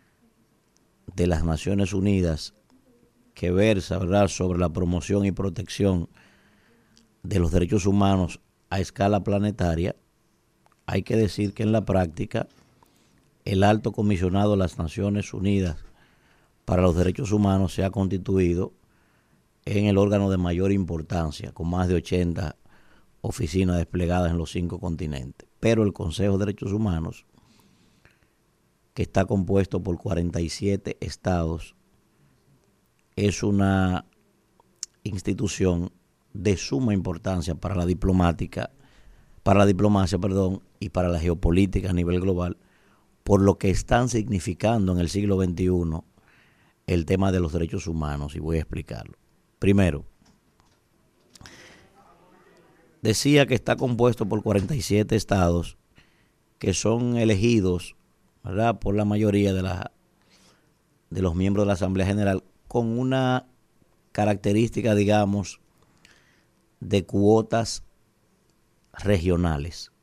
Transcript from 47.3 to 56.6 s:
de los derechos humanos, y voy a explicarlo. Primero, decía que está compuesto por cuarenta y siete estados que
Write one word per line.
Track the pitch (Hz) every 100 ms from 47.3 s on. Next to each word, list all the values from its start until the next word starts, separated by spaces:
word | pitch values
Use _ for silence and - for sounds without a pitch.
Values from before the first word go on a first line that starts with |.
de | 92
los | 82
derechos | 82 82 92 92
humanos, | 80 76 71 73
y | 80
voy | 78 80
a |
explicarlo. | - - - 60 - - _ _ _ -
Primero, | 98 101 90 71 - - _ _ _ _ _ _ _ _ _ _ _ - - - - - _ _ _ _ _ _ _ _ _ _ _ _
decía | 107 107 139 147 135
que |
está | 120 - 117
compuesto | 131 113 120 113 98
por | 107
cuarenta | 110 101 90 143
y |
siete | - 104 107 110
estados | - 101 85 87 85 - _ _ _ _ _ _ _
que | -